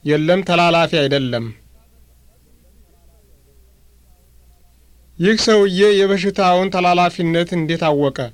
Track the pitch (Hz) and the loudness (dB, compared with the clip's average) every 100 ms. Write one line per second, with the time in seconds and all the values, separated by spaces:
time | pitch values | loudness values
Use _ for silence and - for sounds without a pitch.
0 | 147 151 156 185 185 170 170 165 165 165 | 0 -2 2 0 0 0 2 2 0 0
1 | 139 139 127 120 113 113 - - _ _ | 0 -2 -2 -6 -8 -14 -20 -20 _ _
2 | _ _ _ _ _ _ _ _ _ _ | _ _ _ _ _ _ _ _ _ _
3 | _ _ _ _ _ _ _ _ _ _ | _ _ _ _ _ _ _ _ _ _
4 | _ _ _ _ _ _ _ _ _ _ | _ _ _ _ _ _ _ _ _ _
5 | _ - 180 220 - 214 202 180 208 202 | _ -2 0 2 2 2 2 2 2 4
6 | 196 196 196 196 185 180 190 185 180 175 | 0 0 -2 0 2 2 0 -2 0 2
7 | 175 - 170 165 170 180 156 165 165 147 | 0 0 -2 -2 -2 -4 -4 -2 0 0
8 | 143 135 123 | -2 -4 -12